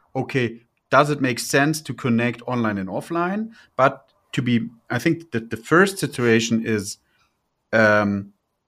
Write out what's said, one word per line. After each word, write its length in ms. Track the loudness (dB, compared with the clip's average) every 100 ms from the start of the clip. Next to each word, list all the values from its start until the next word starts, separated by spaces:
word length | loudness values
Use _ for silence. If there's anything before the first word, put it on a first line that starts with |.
| _
okay, 480 | -8 -4 -2 -2 -4 _ _ _
does 200 | 4 4
it 100 | 0
make 200 | -2 -4
sense 400 | 0 0 2 -2
to 120 | -6
connect 480 | -6 -2 0 0 -4 -6
online 320 | -2 -2 -4
and 100 | -6
offline? 600 | -8 -6 -4 -4 -4 -8 -12 _ 0
But 320 | 2 0 _ _ _
to 80 | -4
be, 260 | 0 0 0 -10 -8
I 100 | -2
think 320 | 0 -2 -4
that 180 | -8 -6
the 60 | -10
first 420 | 0 2 2 0
situation 680 | -6 0 2 2 2 -2
is, 340 | 0 -4 -4 -12 _ _ _ _ _ _ _
um, 580 | 4 4 4 2 -2 -6 _ _ _